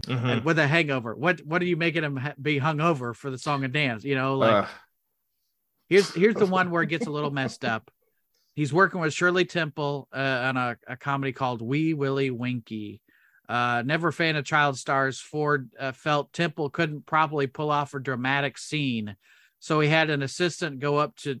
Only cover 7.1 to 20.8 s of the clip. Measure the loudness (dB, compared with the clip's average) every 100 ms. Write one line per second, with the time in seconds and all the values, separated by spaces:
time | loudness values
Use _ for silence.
7.1 | -4 -2 -2 -4 -4 -4 -4 -6 _ _
8.1 | _ _ _ _ -4 0 4 4 2 -2
9.1 | 2 2 4 2 0 -4 -4 -4 -4 -6
10.1 | -4 -2 0 0 0 -2 -4 -10 -10 -4
11.1 | -2 -2 -2 -4 -2 -2 0 0 0 0
12.1 | 0 0 -2 -4 -4 -6 -10 -10 -14 _
13.1 | _ _ _ -6 -2 0 0 0 0 0
14.1 | 2 0 0 2 4 4 0 0 2 2
15.1 | -2 -8 -2 2 0 -2 -8 -8 -6 0
16.1 | 0 0 -2 -2 -2 -4 -2 -2 -2 0
17.1 | 2 2 0 -2 -2 0 0 0 -4 -4
18.1 | -2 0 2 0 -4 -6 -2 -2 -2 -4
19.1 | -10 _ _ _ _ 0 2 4 4 4
20.1 | 2 -2 -2 -2 -2 -6 -4